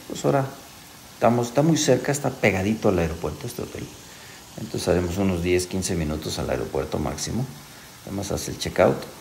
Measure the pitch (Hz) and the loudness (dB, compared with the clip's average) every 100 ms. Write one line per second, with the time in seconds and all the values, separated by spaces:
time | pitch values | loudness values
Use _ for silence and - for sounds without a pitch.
0 | - - 143 139 131 - - - - - | -10 -2 2 2 0 -6 -18 -20 -20 -20
1 | - - 120 120 120 - 160 151 - 127 | -20 0 2 4 2 4 4 4 4 4
2 | - 139 131 - 110 92 98 110 110 90 | 2 -2 -2 2 2 4 2 2 2 4
3 | 80 82 78 78 - - - - - - | 2 -2 -6 -6 -8 -8 -8 -10 -12 -14
4 | - - - - - - 110 - 92 87 | -20 -20 -20 -20 -16 -12 -8 -2 2 2
5 | 87 92 98 85 90 90 90 95 92 85 | 2 0 0 2 2 2 2 -2 -2 -2
6 | 76 76 - - 65 64 - 67 - - | -2 -2 -4 -4 -2 -4 -2 -4 -2 -2
7 | 71 67 - - 135 - - - - - | -2 -4 -4 -4 -4 -8 -18 -20 -20 -16
8 | - 98 95 82 - - 82 - 110 135 | -8 -8 -4 -6 -6 -6 -2 4 4 4
9 | - - | -4 -16